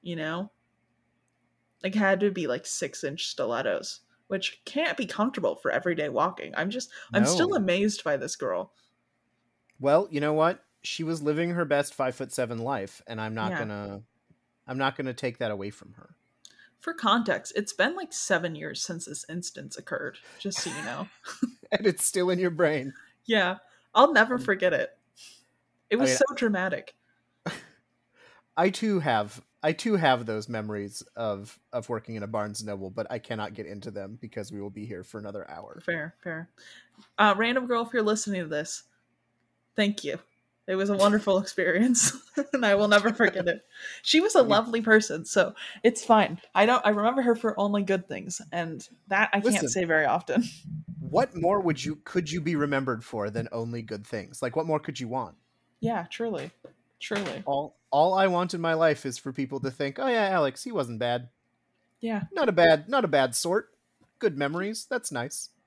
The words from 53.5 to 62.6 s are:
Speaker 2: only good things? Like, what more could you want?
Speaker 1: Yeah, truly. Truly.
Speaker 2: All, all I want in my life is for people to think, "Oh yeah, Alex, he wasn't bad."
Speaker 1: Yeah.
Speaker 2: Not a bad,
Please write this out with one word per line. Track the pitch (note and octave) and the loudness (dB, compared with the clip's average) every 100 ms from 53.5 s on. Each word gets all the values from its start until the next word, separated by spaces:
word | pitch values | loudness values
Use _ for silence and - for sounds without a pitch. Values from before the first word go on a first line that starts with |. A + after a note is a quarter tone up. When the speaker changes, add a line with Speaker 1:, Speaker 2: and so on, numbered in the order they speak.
Speaker 2:
only | A#2 A#2 A#2+ | -6 -6 -6
good | A#2 G#2+ G#2 | -8 -10 -8
things? | A2+ F#2 - | -10 -8 -6
Like, | B2+ D#3 | -4 -4
what | D#3+ | -2
more | D#3 | -2
could | D3+ C#3+ | -2 -8
you | B2 | -6
want? | B2+ A2 - _ _ _ _ | -6 -8 -12 _ _ _ _
Speaker 1:
Yeah, | A3+ A3 E3+ | -4 -4 -6
truly. | - A#3 F#3 C#3+ _ - _ _ _ | -6 -6 -6 -8 _ -20 _ _ _
Truly. | - G3+ F#3+ C#3 | -8 -6 -6 -8
Speaker 2:
All, | - C#3 D3 _ _ | -4 -4 -6 _ _
all | C#3 E3 | 4 4
I | F#3+ F#3+ | 4 4
want | F3 F3 | 2 -2
in | F3+ | -2
my | E3 | 0
life | D#3+ D#3+ D3 | 4 4 4
is | C#3 B2 | -2 -8
for | - | -10
people | C3+ C3+ C#3 | -6 -6 -4
to | C3 | -6
think, | A#2+ C#3+ C#3 | -4 -6 -2
"Oh | C4+ | 0
yeah, | A#3 G3+ | 2 2
Alex, | F#3 C#3+ C3 | 2 0 -2
he | - | -8
wasn't | A3 B2+ A2+ | -4 -4 -2
bad." | A#2+ B2 B2 _ _ _ _ _ _ _ | 0 -2 -4 _ _ _ _ _ _ _
Speaker 1:
Yeah. | A3+ G#3+ F3+ | -6 -4 -4
Speaker 2:
Not | G4 C4+ | 0 2
a | |
bad, | F3 | 6